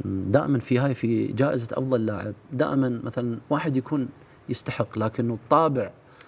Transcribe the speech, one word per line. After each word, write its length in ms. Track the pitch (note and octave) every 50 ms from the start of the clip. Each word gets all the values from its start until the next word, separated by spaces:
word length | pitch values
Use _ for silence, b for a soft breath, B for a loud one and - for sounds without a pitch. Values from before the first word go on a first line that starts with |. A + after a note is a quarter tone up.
| -
دائمًا 540 | G2 G2 F#2+ F#2+ G2 A2 C#3+ - C#3+ C#3 A#2+
في 200 | - - B2 B2
هاي، 160 | C#3 C#3 B2
في 320 | - - A2+ A#2 G#2+ G#2+
جائزة 420 | - - A2 C#3 D3 - B2+ A2+ A2
أفضل 340 | - - C3+ C3 C3 A2+ A2
لاعب، 280 | A2 G#2+ F2+ F#2 G#2+ G2+ - - -
دائمًا 480 | C3+ B2+ D3+ D3 C#3+ C3+ C3 B2+ A#2+ A2+ -
مثلًا 340 | A#2 - B2+ B2 A#2+ A#2 A2+ - -
واحد 260 | D3 C#3 - D#3+ C3+
يكون 320 | C3 B2 - D3+ C#3+ B2 B2 - - B B B B - -
يستحق، 500 | B2 - - - - - A2 - - A2+
لكنه 360 | A2 A2 - - A#2 A#2 A#2
الطابع 560 | A2 - - D3 D#3 E3 D#3 C#3 B2+ G2+ - - - B B B B B